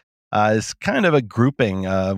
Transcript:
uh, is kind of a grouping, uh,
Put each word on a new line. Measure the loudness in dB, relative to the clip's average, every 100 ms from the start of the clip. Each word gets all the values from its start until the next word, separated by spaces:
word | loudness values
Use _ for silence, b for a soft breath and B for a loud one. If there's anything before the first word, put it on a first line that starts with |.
| b _ _
uh, | 0 0
is | 0 -4
kind | -8 -4 0
of | 2
a | 2
grouping, | 0 0 0 2 -2 -2
uh, | -2 -2 -2